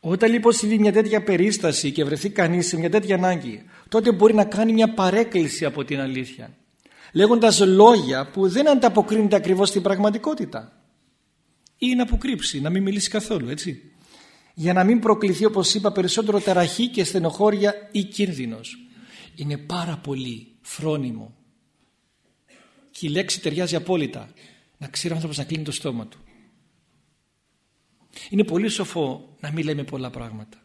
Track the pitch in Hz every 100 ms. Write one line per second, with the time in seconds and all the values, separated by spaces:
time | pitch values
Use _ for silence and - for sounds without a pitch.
0 | 165 185 226 233 226 226 208 220 208 196
1 | 214 214 208 175 202 - 165 - 143 147
2 | 139 147 202 202 165 175 175 165 165 208
3 | 202 190 185 175 131 107 - - - 220
4 | 226 185 214 214 202 196 226 220 220 226
5 | 185 202 226 185 151 - 151 143 131 139
6 | 135 131 123 - 113 _ _ _ _ _
7 | - - 214 233 220 190 190 190 220 226
8 | 131 131 143 196 190 202 302 277 233 214
9 | 208 214 208 196 170 185 196 202 185 190
10 | 208 214 302 302 156 117 117 _ _ _
11 | _ _ _ _ _ _ _ _ 247 247
12 | 247 226 254 202 - 143 151 185 196 202
13 | - 214 214 202 120 151 185 131 - _
14 | _ - _ _ _ - 165 180 185 240
15 | 226 214 202 170 214 208 165 214 202 190
16 | 180 226 214 202 196 180 175 - 240 240
17 | 175 190 165 160 208 208 202 202 - 208
18 | 196 - 196 143 120 110 113 - - -
19 | - - - - 147 143 147 175 170 156
20 | 143 135 127 113 113 _ - - 156 151
21 | 127 110 107 _ _ _ _ _ _ _
22 | _ _ _ _ _ _ _ _ _ -
23 | 160 156 190 - 160 147 180 165 170 175
24 | 131 - 107 _ - _ _ _ 143 -
25 | 170 160 160 143 135 160 147 - 143 117
26 | 107 - - _ _ _ _ _ _ _
27 | _ _ _ _ _ _ _ _ _ _
28 | _ - - 202 208 170 214 208 190 170
29 | 139 127 - _ 151 160 151 143 139 135
30 | 127 123 117 107 107 -